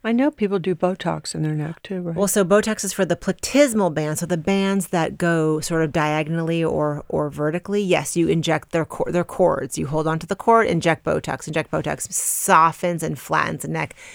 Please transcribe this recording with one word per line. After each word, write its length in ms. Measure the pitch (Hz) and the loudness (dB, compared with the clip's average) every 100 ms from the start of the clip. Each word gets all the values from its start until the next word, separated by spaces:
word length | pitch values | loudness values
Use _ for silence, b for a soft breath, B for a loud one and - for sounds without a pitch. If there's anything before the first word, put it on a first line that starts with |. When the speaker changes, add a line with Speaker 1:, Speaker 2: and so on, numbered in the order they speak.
Speaker 1:
I 60 | 226 | 0
know 220 | 233 285 | 2 0
people 260 | - 202 196 | 0 -2 0
do 160 | 185 | -2
Botox 580 | 175 180 190 175 156 - | 0 -2 -2 -4 -4 -6
in 100 | 160 | -4
their 120 | 156 | -2
neck 260 | 151 151 160 | -2 -6 -10
too, 160 | - 185 | -10 -8
right? 160 | 175 165 | -6 -2
Speaker 2:
Well, 100 | 196 | 0
so 180 | 214 | 2
Botox 380 | 175 202 214 220 | 4 4 2 -4
is 100 | 196 | -6
for 120 | - | -2
the 100 | 175 | -2
platysmal 800 | 170 - 185 - 262 285 214 180 | 0 -2 -4 0 4 4 4 0
bands, 240 | 147 151 156 | 0 -2 -4
so 80 | 165 | -2
the 100 | 180 | -2
bands 520 | 156 196 196 196 - | 0 0 2 0 0
that 280 | 175 160 - | 0 -2 0
go 440 | 175 165 156 156 | 0 2 2 0
sort 240 | - 165 | 0 0
of 80 | 156 | 0
diagonally 720 | 165 151 151 151 165 165 165 | 0 0 0 -2 -2 -2 0
or, 400 | 160 151 151 147 - | 0 0 0 -2 -4
or 220 | 160 147 | -2 -2
vertically. 500 | 143 151 170 185 208 | -2 -2 -2 -2 -2
Yes, 360 | 196 160 143 175 | 2 0 2 0
you 100 | 160 | 2
inject 460 | 165 160 156 - | 2 0 -2 0
their 120 | 170 | -4
cor-, 280 | 156 - - | -4 -4 -2
their 100 | 175 | -2
cords. 560 | 170 - 175 151 135 160 | -2 2 2 2 -4 -6
You 80 | 139 | -4
hold 220 | 156 156 | -2 -2
onto 180 | 160 170 | -4 -4
the 80 | |
cord, 320 | 196 - 226 214 | -2 4 4 4
inject 380 | 170 165 160 | 2 2 0
Botox. 420 | - 156 - 131 - | 0 -2 -2 -8 -4
Inject 240 | 160 151 | -4 -2
Botox 420 | 156 151 147 - | -4 -4 -6 -6
softens 920 | - - - - 170 160 - 180 170 | -4 -4 -4 6 8 8 4 -2 -2
and 120 | 156 147 | -4 -6
flattens 460 | - 156 165 156 | -2 0 0 -4
the 60 | 151 | -4
neck 260 | 160 151 B B | -4 -6 B B